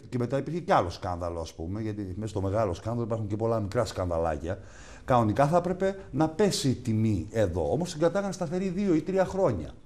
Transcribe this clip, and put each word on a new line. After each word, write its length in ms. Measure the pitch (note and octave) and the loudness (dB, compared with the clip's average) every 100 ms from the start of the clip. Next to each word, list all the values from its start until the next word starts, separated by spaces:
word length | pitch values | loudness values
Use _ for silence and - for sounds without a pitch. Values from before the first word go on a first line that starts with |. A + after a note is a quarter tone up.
| G#2+ | -6
Και 80 | A#2+ | -2
μετά 200 | A#2+ C3+ | 0 -2
υπήρχε 220 | C#3 D#3+ | -2 -4
κι 120 | F3+ | 2
άλλο 180 | D#3+ F2+ | 4 2
σκάνδαλο, 500 | - F#2+ F2 F2 E2+ | -2 -4 -4 -4 -4
ας 140 | E2 | -6
πούμε, 280 | - D#2+ G#2 | -8 -6 -4
γιατί 320 | A2 G#2 F#2+ F2+ | -4 -4 -6 -6
μέσα 140 | G#2+ | -6
στο 120 | G2+ | -2
μεγάλο 320 | F#2+ G#2 A2 | 0 2 0
σκάνδαλο 320 | E2+ A2 A#2+ A2+ | -2 -4 -4 -2
υπάρχουν 220 | A2+ G#2 | -4 -4
και 80 | G#2 | -2
πολλά 240 | A2+ A2+ | 0 0
μικρά 260 | G2+ A#2+ G#2+ | 0 -2 -2
σκανδαλάκια. 720 | - F2+ E2 E2 D#2 D#2+ G2 - - - - - | -2 -2 0 0 0 -4 -6 -10 -18 -18 -8 2
Κανονικά 420 | B2 G#2+ G#2 D3 | 4 4 4 4
θα 100 | E3 | 4
έπρεπε 380 | G#3+ F3+ F#3+ F#3+ - | 2 0 -2 -2 -4
να 180 | C3 D#3 | 0 2
πέσει 400 | - G#3 - C#3 | 4 2 4 0
η 40 | |
τιμή 540 | A#2+ - A2 A2 G2 D#2 | 0 0 2 2 2 0
εδώ, 400 | A2+ G2 F2 D2 | 2 2 2 0
όμως 200 | A#2+ F3 | 0 0
την 80 | D3 | 0
κρατάγανε 340 | E3+ F#3+ G3 | 2 2 -2
σταθερή 340 | F3+ E3 F#3 F#3+ | -4 -4 -2 -2
δύο 260 | F3 G3+ D#3 | 0 2 2
ή 60 | |
τρία 240 | D#3 F#3 F3+ | 2 2 2
χρόνια. 460 | F#3+ F3 G2 C#2+ - | 2 2 2 -4 -12